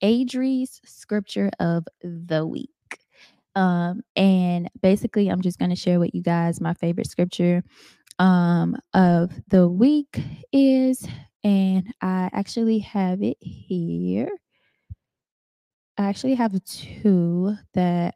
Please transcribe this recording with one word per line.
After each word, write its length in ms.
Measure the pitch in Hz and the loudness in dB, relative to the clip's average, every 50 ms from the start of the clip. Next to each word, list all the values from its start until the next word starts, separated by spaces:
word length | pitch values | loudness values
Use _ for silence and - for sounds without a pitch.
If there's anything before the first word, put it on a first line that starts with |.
Adri's 800 | - 208 233 240 262 247 - 254 254 262 269 254 254 - - - _ | 0 0 0 0 -2 -2 -4 -4 -2 -2 -2 -2 -4 -6 -10 -18 _
Scripture 680 | - - - - - 208 208 196 - - 202 196 196 - - | -20 -20 -20 -8 -6 -4 -4 -4 -6 -4 -2 -2 -2 -2 -2
of 300 | 170 170 170 170 165 - - _ | -2 -2 -2 -2 -4 -8 -14 _
the 440 | - 180 170 165 170 170 160 156 160 | -14 -12 -12 -12 -6 -4 -2 -2 -2
Week. 240 | 160 - - - - _ _ _ _ - - _ _ _ _ - _ _ _ _ _ - | -4 -6 -8 -12 -14 _ _ _ _ -20 -20 _ _ _ _ -20 _ _ _ _ _ -2
Um, 460 | 196 190 180 175 175 175 175 180 - - _ _ | 0 2 2 2 0 -2 -2 -4 -8 -12 _ _
and 560 | - 190 196 190 185 180 180 175 175 170 - - - | 2 4 4 4 4 2 0 -2 -2 -4 -8 -6 0
basically, 480 | - 185 196 208 - 226 - 214 202 185 | 2 2 2 2 0 -2 -2 0 0 0
I'm 120 | 190 185 | 0 -2
just 180 | 185 180 180 - | -2 -4 -2 -2
gonna 160 | 185 180 175 | -2 -2 -2
share 240 | - - 180 175 175 | -2 0 0 2 2
with 160 | 170 - - | 2 0 -2
you 80 | 175 | -4
guys 380 | 175 170 170 170 170 170 170 - | -2 0 0 2 0 0 -2 -2
my 140 | 165 165 180 | -4 -4 -4
favorite 340 | - - 170 170 180 - - | -2 -2 -2 -2 -2 -6 -4
scripture, 560 | - - 175 180 - - 175 175 175 175 - _ _ - - - _ _ _ _ - - | -2 -2 -2 -2 0 0 2 2 2 0 -2 _ _ -20 -20 -20 _ _ _ _ -2 2
um, 560 | 180 190 180 180 175 175 175 170 165 170 - - - _ - | 4 4 4 4 4 2 2 2 0 -2 -4 -6 -8 _ 2
of 380 | 190 185 175 175 170 170 180 - - - - | 4 4 6 4 4 2 -2 -4 -12 -4 2
the 200 | - 185 180 175 | 4 4 4 4
week 520 | 180 185 233 285 302 302 285 - - - - - - - - - | 4 4 4 4 4 2 -2 -4 -8 -8 -8 -8 -12 -16 -8 0
is, 520 | - 277 277 269 262 262 262 262 254 - - - - - - _ _ _ | 2 4 4 4 4 4 2 0 0 -2 -6 -12 -16 -16 -18 _ _ _
and 500 | - 208 202 196 190 190 185 190 180 196 - - | 0 2 2 4 2 2 2 0 -2 -4 -8 -6
I 300 | - 185 185 185 180 180 | -4 -2 -2 -2 -2 -2
actually 460 | - - 202 - - 233 226 226 220 214 | -4 -6 -6 -4 -4 -2 0 0 0 0
have 420 | 196 - - 202 190 185 180 196 | -2 -4 -2 -2 0 0 0 -2
it 160 | 202 220 - - | -2 -4 -4 -6
here. 880 | - - 90 - - - - 180 170 170 85 85 90 90 92 101 175 349 415 349 _ _ _ _ _ _ _ _ _ - - - _ _ _ _ _ _ _ _ _ _ _ _ _ _ _ _ _ _ _ - | -10 -14 -16 -14 -8 -6 -4 -4 -4 -4 -4 -4 -2 -2 -2 -2 -2 -4 -8 -12 _ _ _ _ _ _ _ _ _ -20 -20 -20 _ _ _ _ _ _ _ _ _ _ _ _ _ _ _ _ _ _ _ -4
I 60 | 202 | -2
actually 320 | 196 202 - - 262 269 | -2 -2 -4 -2 -2 0
have 260 | 240 240 220 196 185 - | 0 0 0 -2 -4 -6
two 920 | - - - - - - - - 208 190 180 170 170 170 175 185 202 214 208 - _ - | -8 -14 -16 -16 -16 -10 -2 2 2 4 4 2 0 0 0 -2 -2 -4 -6 -10 _ -2
that 400 | 185 180 175 175 175 175 - - | 0 0 0 0 0 -2 -4 -4